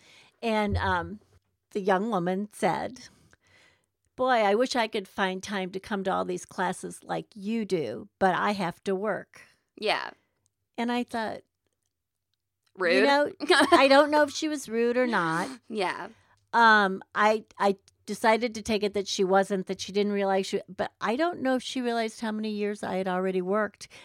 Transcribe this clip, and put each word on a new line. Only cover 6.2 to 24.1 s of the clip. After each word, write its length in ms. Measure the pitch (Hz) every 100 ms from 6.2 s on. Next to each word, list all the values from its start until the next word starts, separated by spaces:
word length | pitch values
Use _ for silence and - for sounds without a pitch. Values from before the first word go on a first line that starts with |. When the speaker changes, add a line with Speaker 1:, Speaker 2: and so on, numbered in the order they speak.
| 185
Speaker 1:
these 180 | 180
classes 560 | - - 180 - 175 -
like 260 | - 170 -
you 300 | 208 196 226
do, 440 | 202 175 117 127 208 -
but 160 | 190
I 160 | 170 202
have 320 | 196 175 -
to 100 | 202
work." 460 | 190 214 175 - - - _ _ -
Speaker 2:
Yeah. 320 | 208 147 58 - _ _ _ _ _ -
Speaker 1:
And 160 | 240
I 120 | 240
thought, 360 | 240 233 208 - _ _ _ _ _ _ _ _ _ _ _ _ _ -
Speaker 2:
Rude. 180 | 170
Speaker 1:
you 80 | 190
know, 300 | 277 294 294 -
Speaker 2:
<laughs> 100 | 294 285 -
Speaker 1:
I 160 | 320 277
don't 220 | 277 294
know 120 | 302
if 80 | 294
she 180 | - 311
was 200 | 294 -
rude 280 | 226 240 247
or 100 | 247
not. 420 | 208 165 165 269 254 -
Speaker 2:
Yeah. 400 | 214 175 - 202 - _ _ _
Speaker 1:
Um, 500 | 233 226 214 196 190 -
I, 300 | - 214 220 - -
I 180 | 202 196 _ _ -
decided 480 | 202 226 220 240
to 80 | 220
take 200 | 214 214
it 120 | 208
that 120 | 202 190
she 160 | -
wasn't, 420 | 185 196 190 190 185
that 140 | 190
she 120 | -
didn't 200 | 202 208
realize 340 | 202 196 190 190
she, 140 | 196 -
but 180 | 185 - -
I 140 | 196 254
don't 260 | 339 349
know 140 | 262 254
if 60 |
she 200 | - 262
realized 380 | 240 233 220 -
how 120 | 220
many 160 | 214 220
years 320 | 208 208 208
I 120 | 190 185
had 100 | 185
already 340 | 180 190 185
worked 460 | 180 208 202 - - - -